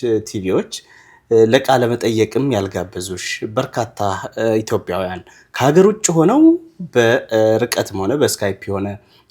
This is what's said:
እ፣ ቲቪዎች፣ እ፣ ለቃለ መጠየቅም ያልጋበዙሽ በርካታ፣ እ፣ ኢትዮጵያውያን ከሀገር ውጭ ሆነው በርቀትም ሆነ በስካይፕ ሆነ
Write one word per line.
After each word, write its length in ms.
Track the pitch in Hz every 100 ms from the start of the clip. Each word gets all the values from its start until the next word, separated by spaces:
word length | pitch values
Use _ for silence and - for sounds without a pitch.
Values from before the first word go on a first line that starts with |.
እ፣ 120 | 120 110
ቲቪዎች፣ 480 | 104 110 92 139 220 - - _ _ _ -
እ፣ 140 | 113 113
ለቃለ 380 | 131 131 131 120
መጠየቅም 600 | 120 113 110 107 117 139
ያልጋበዙሽ 760 | 107 95 95 90 92 92 90 - - 113
በርካታ፣ 480 | 110 131 - 113 - 104 95 -
እ፣ 140 | - 113 110
ኢትዮጵያውያን 640 | 110 107 - 90 92 90 - - _ -
ከሀገር 300 | 131 160 190
ውጭ 180 | 214 -
ሆነው 300 | 165 165 269 320 339 - - 175
በርቀትም 1080 | 123 113 123 - 110 110 110 120 - - 98
ሆነ 140 | 98 147
በስካይፕ 460 | 117 - 101 95 -
ሆነ 200 | 98 101 101 _ _ _